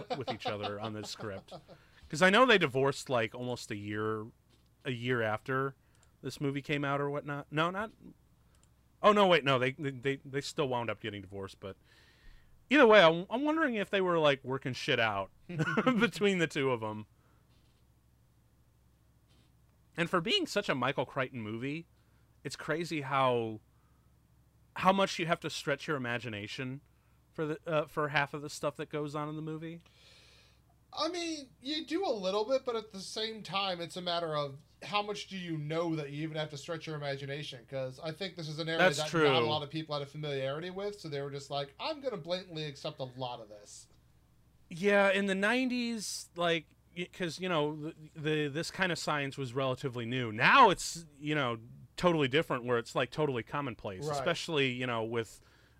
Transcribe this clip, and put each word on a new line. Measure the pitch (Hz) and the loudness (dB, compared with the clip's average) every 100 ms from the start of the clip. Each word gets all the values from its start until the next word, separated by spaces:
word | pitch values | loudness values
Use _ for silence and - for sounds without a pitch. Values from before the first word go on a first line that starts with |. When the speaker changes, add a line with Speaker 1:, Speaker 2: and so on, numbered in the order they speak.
| - 226 | -4 -6
Speaker 1:
with | 120 | -6
each | 107 139 | -6 -6
other | 104 101 101 | -4 -6 -6
on | 110 | -8
this | 107 104 | -8 -10
script. | - 110 98 - 175 | -10 -10 -10 -12 -20
Speaker 2:
<laughs> | - - _ - - | -20 -20 _ -20 -10
Speaker 1:
'Cause | 156 | 2
I | 185 | 6
know | 208 254 | 8 8
they | 208 | 6
divorced, | 151 131 139 - - | 4 2 2 0 0
like, | 123 113 | 0 0
almost | 123 123 120 - | -4 -6 -6 -8
a | 104 | -8
year, | 104 107 107 110 113 - _ _ _ _ 139 | -6 -4 -2 -4 -8 -16 _ _ _ _ -8
a | |
year | 120 120 123 | -4 0 0
after | 107 107 - 131 139 - _ _ _ _ | 0 -2 -2 -2 -2 -6 _ _ _ _
this | 139 - | -12 -4
movie | 143 139 | -2 -2
came | 131 143 143 | -2 -2 0
out | 143 | -2
or | 143 | -2
whatnot. | 143 143 143 - | -4 -6 -8 -4
No, | 147 170 | 0 0
not, | 190 220 - - - _ _ _ _ _ _ _ _ | -2 -8 -10 -20 -20 _ _ _ _ _ _ _ _
oh, | 202 | 6
no, | 208 196 | 8 8
wait, | 165 | 8
no, | 135 131 | 6 4
they, | 127 | 4
they, | 131 139 | 0 -4
they, | 127 135 139 | -2 -2 -2
they | 139 135 | -4 -6
still | - - 139 | -4 -2 0
wound | 123 113 | 0 -2
up | 104 | -4
getting | 110 101 | -6 -8
divorced, | 95 98 95 - | -8 -10 -10 -10
but | 98 98 _ - - _ - - - - - | -12 -14 _ -20 -20 _ -20 -20 -20 -16 2
either | 294 233 | 8 10
way, | 214 | 12
I'm, | 165 170 190 | 10 8 0
I'm | 226 | -2
wondering | 302 320 302 226 | 2 2 2 0
if | 185 | 0
they | 196 | 0
were, | 185 170 | 2 4
like, | 151 139 | 6 4
working | 123 131 135 | 0 -6 -4
shit | 120 - 123 | -4 0 2
out | 113 98 95 _ - 170 | 2 0 -4 _ -10 -4
<laughs> | 160 - 254 233 | -2 2 2 4
between | 220 - 202 190 | 4 4 2 4
the | 160 | 0
two | 156 135 | 2 0
of | 120 | 0
'em. | 110 107 107 _ _ _ _ _ _ _ _ _ _ _ _ _ _ _ _ _ _ _ _ _ _ _ _ _ _ _ _ - | -2 -8 -12 _ _ _ _ _ _ _ _ _ _ _ _ _ _ _ _ _ _ _ _ _ _ _ _ _ _ _ _ -4
And | 165 | 0
for | 180 | 0
being | 180 403 311 | 2 0 0
such | 202 196 | -2 -2
a | 139 | 0
Michael | 123 147 127 | 0 -2 -4
Crichton | 139 131 127 | -4 -6 -6
movie, | 107 113 135 156 165 _ _ _ _ _ | -8 -6 -8 -8 -12 _ _ _ _ _
it's | 143 - | -12 -8
crazy | - 156 170 160 | -6 -4 -4 -6
how, | 135 139 127 120 113 110 - _ _ _ _ _ _ _ _ _ _ - | -2 2 4 2 0 -6 -14 _ _ _ _ _ _ _ _ _ _ 0
how | 185 | 2
much | 196 196 - | 4 2 -2
you | 160 | -2
have | 170 | -2
to | 156 | -4
stretch | - - 143 - | -6 -4 -4 -2
your | 143 | -4
imagination | 120 120 117 104 104 - 127 139 - _ _ _ _ | -2 -4 -6 -8 -8 -8 -8 -10 -14 _ _ _ _
for | - 156 | -6 -6
the, | 160 - | -6 -2
uh, | 151 151 | -2 0
for | - 147 | -2 0
half | 147 143 151 | 0 0 -4
of | |
the | 147 | -10
stuff | - 151 - | -4 -4 -4
that | 147 | -6
goes | 151 147 151 | -6 -4 -6
on | 151 | -6
in | 156 | -6
the | |
movie. | 156 156 165 170 - _ - - - - _ _ _ _ _ - | -8 -8 -10 -14 -18 _ -20 -20 -20 -20 _ _ _ _ _ -4
Speaker 2:
I | 311 | -2
mean, | 359 339 311 269 _ | -2 -6 -6 -10 _
you | 262 302 262 | -6 -6 -2
do | 330 381 | -2 0
a | |
little | 226 185 208 214 | 0 0 0 2
bit, | 262 254 | 0 0
but | 226 | -4
at | 214 | -6
the | 196 | -12
same | 165 220 220 220 | -10 -6 -6 -6
time, | 156 196 196 175 | -6 -2 -2 -4
it's | 170 185 | -6 -6
a | |
matter | 180 170 170 151 | -4 -2 -2 -2
of | 143 135 - - | -4 -6 -20 -16
how | - 208 | -4 -2
much | 208 202 - | -2 -6 -8
do | 190 | -8
you | 175 160 | -6 -6
know | 147 160 170 160 | -4 -2 -2 -2
that | 143 | -4
you | 143 | -6
even | 156 156 | -6 -6
have | 156 | -6
to | 143 | -8
stretch | - 165 160 | -8 -8 -8
your | 151 | -6
imagination, | 143 139 139 143 143 127 117 | -4 -4 -6 -8 -8 -12 -8
'cause | 135 131 127 | -6 -6 -6
I | 165 | -10
think | 156 190 - | -6 -8 -8
this | 156 | -8
is | 151 | -6
an | 160 | -2
area | 165 | 4
Speaker 1:
That's | 185 147 | 4 4
Speaker 2:
that | 151 | 0
Speaker 1:
true. | 165 | 4
Speaker 2:
not | 147 127 | 4 6
a | 117 | 2
lot | - | 0
of | 143 | -4
people | 156 156 147 | -8 -4 -6
had | |
a | 143 | -6
familiarity | 151 147 139 135 151 180 | -8 -4 -2 -2 -4 -6
with, | 185 202 202 | -6 -6 -8
so | 160 | -8
they | 143 | -6
were | 143 | -6
just | 139 135 | -8 -6
like, | 143 143 - | -6 -6 -6
"I'm | 262 302 | -8 -6
gonna | 269 202 | -6 -6
blatantly | 165 185 190 160 151 | -4 -6 -6 -8 -8
accept | 131 160 147 | -8 -10 -8
a | 127 127 | -10 -6
lot | 123 120 | -6 -6
of | 104 | -12
this." | 104 104 - - - - - _ _ _ _ - | -18 -20 -20 -20 -20 -20 -20 _ _ _ _ -16
Speaker 1:
Yeah, | 165 202 202 196 | -2 4 6 6
in | 196 202 | 4 2
the | |
nineties, | 190 202 247 262 247 233 226 - - - 175 | 0 2 2 0 -2 -4 -6 -6 -8 -8 -2
like, | 170 165 - _ _ 175 | 2 0 -2 _ _ -10
y-, | 175 | -10
'cause, | - 175 160 | -6 -6 -4
you | 185 | -2
know, | 165 147 151 | 0 0 -2
the, | 151 156 156 160 | -8 -12 -16 -6
the, | 151 156 147 | -2 0 0
this | 143 160 | -2 -6
kind | - 185 | -2 -2
of | 160 | -2
science | - 147 139 139 | -2 -2 -2 -6
was | 131 127 | -6 -2
relatively | 135 127 139 120 113 | -2 -2 -4 -4 -4
new. | 127 117 | -2 -2
Now | 107 156 262 220 | 4 8 10 10
it's, | 160 - 170 160 143 | 8 -2 -10 -14 -10
you | 147 | -4
know, | 151 123 117 117 139 - - | 0 0 -2 -8 -20 -16 0
totally | 180 165 135 | 2 4 4
different, | 147 160 135 120 | 2 2 0 0
where | 117 | 0
it's, | 117 | 0
like, | 156 127 | -2 -2
totally | - 147 123 | 0 0 0
commonplace, | - 147 139 107 110 95 151 | -4 -4 -4 -6 -8 -8 -4
Speaker 2:
Right. | 143 | -2
Speaker 1:
especially, | 131 165 - 151 135 | 0 -2 0 2 2
you | 123 127 | 0 -2
know, | 117 | -2
with, | 113 117 110 - - - - | -2 -2 -4 -8 -20 -20 -20